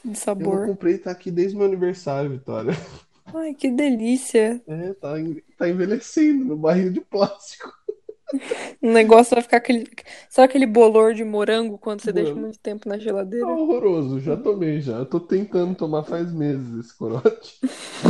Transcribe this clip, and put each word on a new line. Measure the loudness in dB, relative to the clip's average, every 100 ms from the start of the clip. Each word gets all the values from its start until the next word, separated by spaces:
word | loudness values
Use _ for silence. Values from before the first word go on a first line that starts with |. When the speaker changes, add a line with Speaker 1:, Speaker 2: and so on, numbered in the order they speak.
Speaker 1:
Eu | -10
não | -6
Speaker 2:
sabor? | -6 -4 -2 -2 -4
Speaker 1:
comprei, | -2 -2 -2
tá | -4
aqui | -10 -6
desde | -2 -2 0
meu |
aniversário, | 0 0 -2 -4 -6 -4 -4
Vitória. | -8 -8 -6 -4 -6 -8 -20 _ _ -14
Speaker 2:
Ai, | -10 -8
que | -4 -2
delícia. | 0 0 0 0 -2 0 2 2 -2 -8
Speaker 1:
É, | -10 -10
tá | -10 -8 -6
en-, | -6 -8 -14 -4
tá | -2
envelhecendo | -2 -2 -4 -6 0 2 2
no | -2 -2
barril | 2 2 0
de | -2
plástico. | -6 -2 -2 -2 -18 -20 -20 -14 -14 -14 -18 -20 -10
<laughs> | -8 -6 -8 -10 -4
Speaker 2:
O | 4
negócio | 6 10 10 10 2
vai |
ficar | 2 2
aquele, | 2 0 -2 -14 -20 -20 -2
sabe | 6 6
aquele | 6 4
bolor | 6 8 8 4
de | 2
morango | -4 -2 0 0 -2 -8
quando | -8 -8
você | -4
deixa | -2 -2
Speaker 1:
Mano, | -4
Speaker 2:
muito | -10 -10
tempo | -10 -10 -8
na | -8
geladeira? | -6 -6 -6 -6 -4
Speaker 1:
tá |
horroroso, | -2 0 0 0 0 -2 -4
já | -4 -2
tomei | -2 -2 -2 -2
já. | -4 -6
Eu | -4
tô | -6
tentando | -2 -2 -2 -2 -2 -4
tomar | -4 -4
faz | -4 -6 -6
meses | -4 -2 -4 -6 -10 -14
esse | -10
corote. | -8 0 0 0 -6 -8 -8 -8 -14 2 4